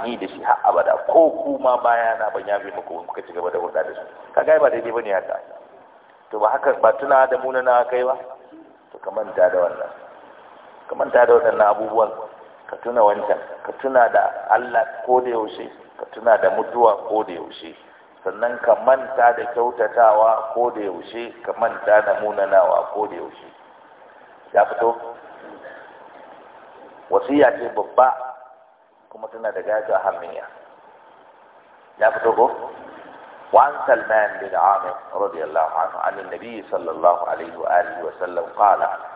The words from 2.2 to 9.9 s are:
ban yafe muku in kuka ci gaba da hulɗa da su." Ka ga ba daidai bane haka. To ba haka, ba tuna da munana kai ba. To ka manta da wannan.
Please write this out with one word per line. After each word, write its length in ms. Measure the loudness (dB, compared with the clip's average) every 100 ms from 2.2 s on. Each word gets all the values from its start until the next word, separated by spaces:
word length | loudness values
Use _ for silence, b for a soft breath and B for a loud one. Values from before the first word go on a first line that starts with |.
| -4
ban 160 | -6 -4
yafe 240 | -4 -4
muku 280 | -12 -12 -12
in 60 | -12
kuka 160 | -14 -12
ci 60 |
gaba 180 | -8 -6
da 80 | -4
hulɗa 240 | -4 -4
da 100 | -6
su." 120 | -8 -16 -18 -4
Ka 100 | 0
ga 140 | 4 4
ba 120 | 4
daidai 220 | 2 -4
bane 200 | -6 -2
haka. 280 | -4 -4 -8 -10 -20 -20 -20 -20 _ _ _ _
To 80 | -2
ba 100 | 0
haka, 240 | 2 0 4
ba 120 | 2
tuna 340 | 2 2 4 4
da 100 | 0
munana 460 | -2 0 2 2 2
kai 140 | 0
ba. 120 | -2 -4 -8 -20 -20 -20 -20 _ _
To 60 | -16
ka 120 | -10
manta 380 | -8 -6 2 2
da 80 | 4
wannan. 320 | 0 -2 -10